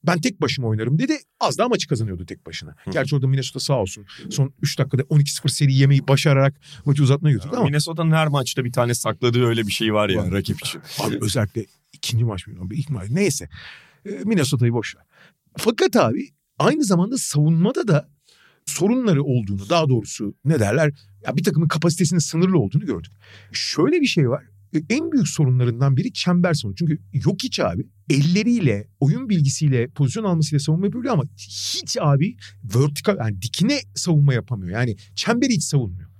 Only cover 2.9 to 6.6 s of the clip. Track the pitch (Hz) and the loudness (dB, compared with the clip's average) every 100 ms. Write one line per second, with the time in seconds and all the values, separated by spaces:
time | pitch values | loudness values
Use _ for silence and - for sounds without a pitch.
2.9 | 98 139 147 131 135 127 131 - 135 95 | -4 0 0 2 0 -2 -8 -2 -2 -2
3.9 | - 101 - - - 135 - 147 - 143 | -6 -18 -18 -10 -2 -2 -2 -6 -2 -2
4.9 | 127 131 151 143 - - - 139 135 139 | -2 2 2 2 0 -4 0 2 4 4
5.9 | 139 - 139 156 135 135 139 | 4 4 2 4 4 2 0